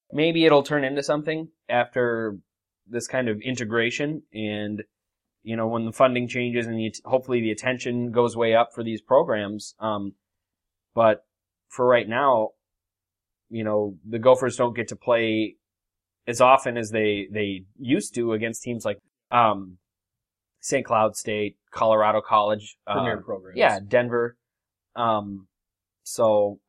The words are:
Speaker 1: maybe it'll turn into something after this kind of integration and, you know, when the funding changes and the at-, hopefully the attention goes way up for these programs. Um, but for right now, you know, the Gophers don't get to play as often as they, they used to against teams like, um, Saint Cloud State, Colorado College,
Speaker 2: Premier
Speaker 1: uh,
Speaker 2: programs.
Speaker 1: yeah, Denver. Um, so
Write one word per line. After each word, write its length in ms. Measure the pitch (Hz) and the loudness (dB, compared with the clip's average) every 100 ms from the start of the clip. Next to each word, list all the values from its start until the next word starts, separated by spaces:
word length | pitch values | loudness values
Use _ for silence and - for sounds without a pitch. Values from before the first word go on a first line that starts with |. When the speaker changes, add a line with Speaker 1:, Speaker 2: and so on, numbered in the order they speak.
| _ | _
Speaker 1:
maybe 320 | 139 160 165 | 0 0 4
it'll 180 | 160 147 | 6 6
turn 220 | 139 147 | 4 -2
into 180 | 135 143 | -2 -4
something 460 | 139 151 151 160 160 _ - | -2 -4 -2 -6 -8 _ -2
after 720 | 120 123 127 120 113 110 98 _ _ _ _ _ | 0 0 0 0 -2 -4 -8 _ _ _ _ _
this 200 | 117 117 | -10 -6
kind 220 | 131 120 | -4 -4
of 120 | 107 | -4
integration 840 | 117 127 110 117 117 120 147 156 _ | -6 -6 -4 -2 -2 -2 -6 -6 _
and, 500 | 107 107 104 104 107 - _ _ _ _ _ | -10 -8 -6 -8 -8 -12 _ _ _ _ _
you 140 | 110 113 | -10 -6
know, 100 | 113 | -4
when 160 | 117 113 | -4 -6
the 60 | |
funding 360 | - 131 123 120 | 0 2 2 -4
changes 380 | 127 123 120 113 | -4 -4 -4 -4
and 100 | 113 | -4
the 80 | 110 | -6
at-, 140 | - | -8
hopefully 360 | - 131 127 123 | -2 -2 0 -2
the 100 | 110 | -2
attention 600 | 104 127 123 123 120 120 | -4 -4 -6 -6 -6 -2
goes 260 | 113 120 113 | 0 0 0
way 180 | 113 | 2
up 160 | 113 120 | 4 2
for 80 | - | -2
these 160 | 113 107 | -8 -8
programs. 760 | _ 131 165 107 101 104 - _ | _ 2 2 -2 -4 -8 -14 _
Um, 340 | 110 104 98 - _ _ _ _ _ _ _ | -6 -4 -8 -14 _ _ _ _ _ _ _
but 300 | 117 113 107 _ _ _ _ _ | 2 4 2 _ _ _ _ _
for 180 | - 123 | 0 4
right 220 | 120 104 | 4 2
now, 420 | 120 143 120 107 _ _ _ _ _ _ _ _ _ _ | 0 4 4 0 _ _ _ _ _ _ _ _ _ _
you 160 | 113 | -6
know, 320 | 107 107 104 92 107 | -2 -2 -2 -8 -10
the 120 | 110 | 2
Gophers 380 | 123 127 127 110 | 6 6 4 0
don't 200 | 123 120 | -2 -2
get 120 | 110 | -8
to 80 | 107 | -6
play 600 | - 117 113 110 107 - _ _ _ _ _ _ - | 2 2 2 0 -2 -8 _ _ _ _ _ _ -10
as 140 | 117 | 4
often 360 | 127 131 131 120 | 6 6 4 -4
as 140 | 113 | -2
they, 360 | 110 107 101 95 | 0 0 -2 -4
they 340 | 104 101 95 95 _ | -6 -6 -6 -14 _
used 360 | 123 160 - 120 | -2 -2 -2 -4
to 160 | 117 | -2
against 300 | 110 113 113 | -2 -4 -6
teams 220 | 127 117 | -8 -6
like, 140 | 104 101 _ _ _ | -6 -8 _ _ _
um, 480 | 120 113 98 95 90 _ _ _ _ _ _ _ _ | 4 4 2 -8 -20 _ _ _ _ _ _ _ _
Saint 220 | - 139 | -4 -4
Cloud 320 | - 113 110 - | 0 2 2 -2
State, 400 | - 104 104 - _ | -6 -4 -4 -8 _
Colorado 500 | - 113 110 107 107 | -2 4 4 4 2
College, 560 | - 110 104 107 - - - | 2 2 2 -2 -6 -18 -6
Speaker 2:
Premier 300 | 101 95 104 | -2 -2 -4
Speaker 1:
uh, 40 | |
Speaker 2:
programs. 340 | 101 98 - 104 | -8 -10 -8 0
Speaker 1:
yeah, 220 | 131 101 101 | 2 0 0
Denver. 500 | 123 123 120 120 - _ _ _ _ _ | 0 2 -2 -4 -8 _ _ _ _ _
Um, 520 | 117 117 107 101 98 95 _ _ _ _ _ | -4 0 0 -4 -12 _ _ _ _ _ _
so 580 | - - 113 104 104 101 | -14 0 4 4 2 -2